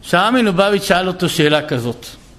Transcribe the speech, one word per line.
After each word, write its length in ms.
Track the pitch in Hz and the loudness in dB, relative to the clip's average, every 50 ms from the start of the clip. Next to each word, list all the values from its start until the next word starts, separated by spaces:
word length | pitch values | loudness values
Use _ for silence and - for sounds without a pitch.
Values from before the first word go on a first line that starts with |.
שהרבי 400 | - - - 175 185 220 240 262 | -8 -2 0 0 2 2 2 2
מלובביץ' 420 | 233 214 190 170 196 202 208 202 196 | 2 2 2 2 0 2 0 -2 0
שאל 240 | - 190 175 185 185 | 0 0 0 0 -2
אותו 220 | 180 180 180 165 | -4 -2 -2 -2
שאלה 320 | - - 156 147 151 151 | 0 2 2 2 2 0
כזאת. 440 | 143 147 151 127 117 123 117 - - - - - - - - | -2 -2 -4 -4 -2 -4 -6 -8 -10 -20 -20 -20 -20 -20 -20